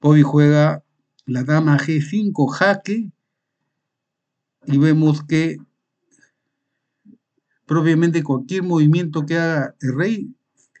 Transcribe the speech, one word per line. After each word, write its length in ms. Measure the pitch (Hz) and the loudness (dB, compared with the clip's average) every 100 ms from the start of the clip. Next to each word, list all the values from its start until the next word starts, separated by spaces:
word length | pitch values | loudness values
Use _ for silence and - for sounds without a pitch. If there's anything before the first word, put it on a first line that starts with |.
Bobby 220 | 147 151 | 4 4
juega 600 | 147 147 147 147 151 156 _ _ _ _ - | 4 4 4 4 2 -2 _ _ _ _ -8
la 180 | 127 | -8
dama 320 | 127 156 160 143 | -2 0 2 0
G 240 | 147 156 | 0 -4
cinco, 460 | 147 202 208 190 139 | -2 -4 -4 -2 -4
jaque. 680 | 143 190 202 - 214 214 - _ _ _ _ _ _ _ _ _ _ _ _ _ _ | 0 0 0 -4 -8 -8 -14 _ _ _ _ _ _ _ _ _ _ _ _ _ _
Y 140 | - 139 | -2 2
vemos 440 | 156 156 156 147 | 2 4 2 0
que 360 | - 160 160 156 - _ _ _ _ _ _ _ _ _ _ _ _ _ _ - _ _ _ _ _ | -2 -2 -2 -6 -16 _ _ _ _ _ _ _ _ _ _ _ _ _ _ -20 _ _ _ _ _
propiamente 560 | 156 160 160 170 165 | 0 2 2 2 0
cualquier 400 | 147 135 - 185 | -2 -6 -4 -6
movimiento 640 | 180 170 151 165 175 156 151 | -2 2 4 2 0 -6 -4
que 100 | 165 | -4
haga 380 | 165 160 135 - | -2 -2 -6 -6
el 120 | 131 | -6
rey, 400 | 127 185 220 - - _ _ _ _ | -4 -4 -4 -8 -16 _ _ _ _